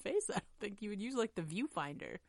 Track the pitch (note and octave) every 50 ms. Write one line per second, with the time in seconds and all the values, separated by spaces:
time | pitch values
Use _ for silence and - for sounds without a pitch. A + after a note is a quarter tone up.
0 | - - D#4+ G#4 - - - F#3+ - - - - A3 G#3 G3+ - A3 G#3 G#3 F#3+
1 | G#3 B3 C4+ B3 A3+ A3 - - E3 D3+ D#3+ G3+ C4+ D#4 - E3+ D3 C#3+ D3 -
2 | - - - - -